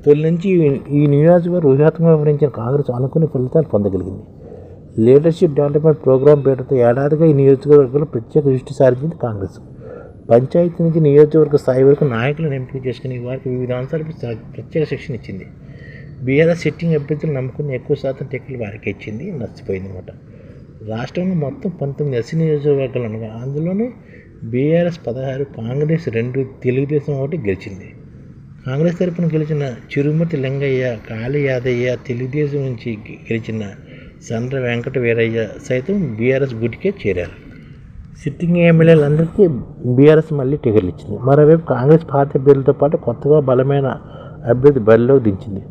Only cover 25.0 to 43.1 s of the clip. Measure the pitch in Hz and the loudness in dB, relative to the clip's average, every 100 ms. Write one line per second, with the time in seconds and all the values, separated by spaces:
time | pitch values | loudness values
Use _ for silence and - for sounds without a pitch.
25 | - 123 135 131 139 - 113 135 151 160 | -8 -8 -8 -8 -8 -8 -8 -4 -2 -2
26 | 127 113 120 131 135 - 127 127 139 151 | -2 -4 -4 -6 -6 -4 -2 -2 -2 -4
27 | 143 139 139 165 104 92 107 95 - - | -4 -6 -6 -6 -6 -6 -8 -16 -18 -20
28 | - - - - - - 127 135 170 170 | -20 -20 -20 -20 -20 -14 -8 -2 -2 -2
29 | 180 170 170 156 156 151 139 113 - 143 | -4 -2 -2 -2 -2 -4 -6 -10 -8 -4
30 | 143 151 165 156 131 139 139 131 127 110 | -2 0 -2 -2 -4 -4 -2 -2 -2 -6
31 | - 113 120 147 139 127 127 120 123 120 | -10 -10 -4 -2 -2 -2 -2 -2 -2 -4
32 | - 123 127 147 147 139 135 117 120 107 | -6 -8 -6 -4 -4 -4 -6 -8 -8 -10
33 | - - - 113 113 110 101 92 - - | -12 -20 -6 -6 -6 -8 -10 -14 -20 -20
34 | - - - 113 127 135 123 120 120 131 | -20 -20 -10 -8 -6 -4 -4 -4 -4 -2
35 | 117 117 113 117 107 98 - 127 135 202 | 0 0 0 -2 -6 -10 -6 -6 -2 -4
36 | 151 107 120 135 135 113 113 110 190 202 | -4 -2 0 0 -2 -4 -6 -4 -6 -4
37 | 104 90 87 - - - - - - - | -4 -4 -6 -14 -20 -20 -20 -20 -20 -20
38 | - - 147 - 170 175 170 165 165 160 | -20 -12 -12 -6 -2 4 6 6 6 6
39 | 143 151 165 - 180 120 - - 123 123 | 4 0 0 2 2 2 -10 -8 -2 6
40 | 147 156 156 143 131 147 123 107 92 - | 8 6 2 -4 -2 -2 0 0 0 -8
41 | - - 120 143 151 165 165 123 131 160 | -12 -6 2 4 6 4 2 -2 4 4
42 | 165 139 143 143 135 135 135 135 143 175 | 4 -2 2 2 4 4 4 0 0 0
43 | - | -4